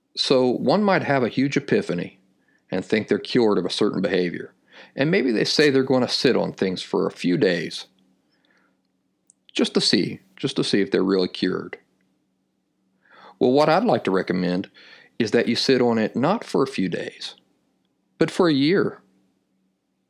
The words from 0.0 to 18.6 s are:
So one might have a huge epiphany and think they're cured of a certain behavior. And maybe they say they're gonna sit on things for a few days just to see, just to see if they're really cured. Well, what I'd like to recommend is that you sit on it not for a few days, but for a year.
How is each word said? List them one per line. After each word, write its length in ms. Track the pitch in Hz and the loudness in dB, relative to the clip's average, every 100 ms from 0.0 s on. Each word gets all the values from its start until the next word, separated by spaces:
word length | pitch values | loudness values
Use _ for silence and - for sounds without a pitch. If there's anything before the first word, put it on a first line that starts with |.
| _ - | _ -4
So 320 | - 131 127 | 0 2 2
one 360 | - 117 190 | 0 0 2
might 200 | 202 170 | 2 0
have 180 | 117 139 | 0 0
a 80 | 113 | 0
huge 260 | - 143 143 | 0 -2 -2
epiphany 640 | - 107 - 87 80 - _ _ _ _ - | 0 -2 0 -6 -8 -14 _ _ _ _ -8
and 120 | 95 | -6
think 240 | - 107 101 | -2 -2 0
they're 120 | 101 | -2
cured 400 | - 127 107 92 | 0 2 2 2
of 60 | 90 | -2
a 40 | |
certain 320 | - 107 - | -2 -2 0
behavior. 540 | 92 92 87 - - _ _ - - - | 0 0 -2 -6 -14 _ _ -20 -10 -4
And 160 | 151 | 0
maybe 200 | 196 262 | 0 0
they 120 | 104 | 0
say 260 | - - 151 | 0 2 4
they're 140 | 131 | 4
gonna 260 | 131 127 117 | 2 0 0
sit 260 | - 127 101 | 0 0 0
on 180 | 90 | -2
things 280 | - 95 92 | -2 -4 -4
for 240 | - 90 87 | -4 -2 -2
a 60 | |
few 260 | - 87 135 | -2 -2 2
days 480 | 98 85 76 - - _ _ _ _ _ _ _ _ _ _ _ _ _ _ _ _ | 2 0 -6 -12 -16 _ _ _ _ _ _ _ _ _ _ _ _ _ _ _ _
just 220 | - 233 190 | -4 0 0
to 60 | |
see, 400 | - 101 - - _ - | 0 0 0 -6 _ -8
just 200 | 139 - | -6 -4
to 80 | |
see 180 | - 104 | 0 0
if 80 | 98 | 2
they're 140 | 92 | 0
really 240 | 95 95 90 | 2 0 -2
cured. 500 | - 92 85 82 - _ _ _ _ _ _ _ _ _ _ _ _ _ - - - | -4 -4 -4 -8 -16 _ _ _ _ _ _ _ _ _ _ _ _ _ -20 -14 -2
Well, 120 | 123 | 2
what 180 | 139 156 | 4 4
I'd 160 | 175 226 | 2 2
like 180 | 123 - | 0 0
to 60 | |
recommend 600 | 95 - 90 90 90 - - - - - - | -2 -2 -2 -2 -2 -6 -14 -20 -20 -10 -6
is 120 | 113 | 0
that 160 | 117 110 | 0 2
you 80 | 113 | 0
sit 260 | - 127 | 2 2
on 180 | 120 113 | 2 2
it 160 | 107 - | 0 0
not 280 | 151 226 | 0 -2
for 200 | - 120 | -2 -2
a 40 | 135 | 0
few 220 | - 92 | -2 -4
days, 460 | - - - - - _ _ _ _ _ _ _ - | -4 -8 -12 -16 -16 _ _ _ _ _ _ _ -2
but 140 | 160 | 0
for 180 | - 175 | 2 2
a 40 | |
year. 480 | 135 | 4